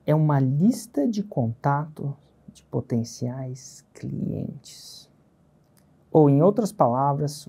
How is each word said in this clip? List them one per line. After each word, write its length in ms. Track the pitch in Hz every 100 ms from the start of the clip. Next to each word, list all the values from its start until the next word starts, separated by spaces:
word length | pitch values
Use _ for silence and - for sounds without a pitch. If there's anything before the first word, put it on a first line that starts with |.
| -
é 100 | 156
uma 240 | 151 139
lista 680 | 131 143 208 - - - 254
de 140 | 208
contato 920 | 202 175 113 113 143 143 156 151 143 139 _ _ - -
de 60 |
potenciais 1200 | _ 131 - 120 113 - 123 131 131 127 - - _
clientes. 1160 | - - - - 107 - - - - - - - _ _ _ _ _ _ _ _ _ _
Ou, 160 | 156 143
em 140 | 139
outras 300 | 175 214 208
palavras, 760 | - 131 123 143 143 147 -